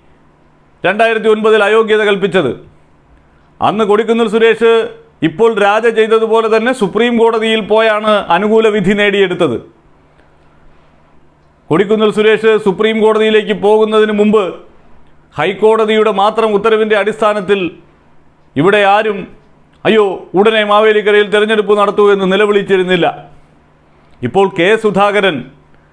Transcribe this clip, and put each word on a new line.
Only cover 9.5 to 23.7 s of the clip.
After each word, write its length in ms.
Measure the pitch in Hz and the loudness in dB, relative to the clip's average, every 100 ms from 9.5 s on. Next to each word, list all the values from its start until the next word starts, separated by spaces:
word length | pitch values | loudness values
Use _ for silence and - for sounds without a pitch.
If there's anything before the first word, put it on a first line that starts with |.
| 110 - _ _ _ _ _ _ _ _ _ - _ _ _ _ _ _ _ _ _ _ | -4 -10 _ _ _ _ _ _ _ _ _ -20 _ _ _ _ _ _ _ _ _ _
കൊടിക്കുന്നിൽ 400 | 160 196 214 214 | -2 0 0 0
സുരേഷ് 480 | 196 214 214 220 214 | 0 0 2 0 0
സുപ്രീം 320 | 214 175 214 220 | 0 0 -2 0
കോടതിയിലേക്ക് 500 | 220 214 220 214 196 196 | 0 2 2 0 0 -2
പോകുന്നതിന് 480 | 196 214 214 214 214 | 0 0 2 0 0
മുമ്പ് 300 | 208 214 214 180 - - - - - - - _ - | 0 2 2 -2 -8 -20 -20 -20 -20 -20 -20 _ -6
ഹൈക്കോടതിയുടെ 760 | 165 196 220 220 214 220 214 | -6 0 0 2 0 0 0
മാത്രം 380 | 196 202 226 220 | 0 -2 0 -2
ഉത്തരവിൻ്റെ 420 | 202 226 220 220 208 | 0 0 0 0 0
അടിസ്ഥാനത്തിൽ 640 | 202 220 214 208 180 202 170 - _ _ _ - _ _ _ 131 | -2 -2 -2 -2 -2 -2 -2 -10 _ _ _ -20 _ _ _ -2
ഇവിടെ 220 | 175 208 | 0 2
ആരും, 400 | 196 208 214 196 - - _ _ _ _ | 2 0 -2 -6 -12 -20 _ _ _ _
"അയ്യോ, 200 | 165 220 202 170 - | 0 2 0 -4 -4
ഉടനെ 280 | 170 220 220 | 0 2 0
മാവേലിക്കരയിൽ 640 | 208 208 220 214 202 208 208 | 0 2 2 2 2 0 2
തെരഞ്ഞെടുപ്പ് 420 | 208 214 220 196 208 | 0 0 -2 0 0
നടത്തൂ" 340 | 202 202 208 | 0 2 2
എന്ന് 200 | 202 185 | 2 0
നിലവിളിച്ചിരുന്നില്ല. 760 | 196 208 208 196 190 180 180 156 - - - _ _ _ | 0 0 0 0 -2 0 0 -2 -4 -18 -20 _ _ _